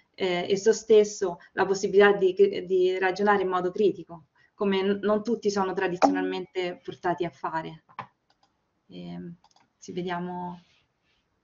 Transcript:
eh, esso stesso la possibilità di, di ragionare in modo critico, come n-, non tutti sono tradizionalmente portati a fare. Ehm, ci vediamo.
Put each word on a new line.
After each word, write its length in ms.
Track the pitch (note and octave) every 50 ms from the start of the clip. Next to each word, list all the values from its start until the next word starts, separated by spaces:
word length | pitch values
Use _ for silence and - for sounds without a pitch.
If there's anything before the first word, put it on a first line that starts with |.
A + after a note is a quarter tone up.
| _ _ _
eh, 320 | - F#3+ F#3 F3 F3 F3+ -
esso 240 | G3 F#3+ - A3 G#3+
stesso 640 | G#3+ - - A3 G#3+ G#3 G3+ - - G3 F3+ E3+ - - _
la 160 | - - G3
possibilità 440 | F#3+ F#3+ F#3+ G#3 F#3 F3+ G3 G3+ G3+ G3
di, 200 | - F#3+ F#3 F#3 G#3 G3+ G3+ G3 - F3+
di 320 | F3 F#3+ F#3 F3+ F#3 F#3
ragionare 460 | F#3 F#3+ F#3 F3+ G3 G3+ G#3 G3+ G3 F#3+
in 60 | F#3
modo 200 | F#3 F3+ F3+ F3+
critico, 540 | - - G#3+ F#3 - - E3 - E3+ E3 - _ _ _ _ _ _
come 260 | - G#3 G3+ G3 F#3+
n-, 180 | F#3+ G3+ G3 G3 G3
non 180 | G#3 G#3+ G#3+
tutti 300 | G#3 A#3+ A3+ G#3+ - G3+
sono 220 | G3+ G3+ F#3 F#3+ F3+
tradizionalmente 1080 | G3 F#3+ F3 F3+ F3+ - - F#3 F#3 F#3 F#3 F#3+ F#3 F3+ - - F#3 F3+ F3 F3+ - -
portati 400 | - - - - F3 E3+ F3 F3
a 60 | E3
fare. 540 | - _ - F3 D#3+ D#3+ D#3+ D#3+ D#3+ D#3+ _ _ - - - - _ _ _ _ _ _ _ _ _ _ _ _ _ _ _
Ehm, 480 | _ F3+ F3+ F3 F3 F3 F3 F3+ F3 E3+ - _ _ _ _ _ _ _ _
ci 120 | - -
vediamo. 680 | - F3+ F3 F3+ F3 F3 F3+ F3+ F3+ F3+ F3+ F3 F3 - _ _ _ _ _ _ _ _ _ _ _ _ _ _ _ _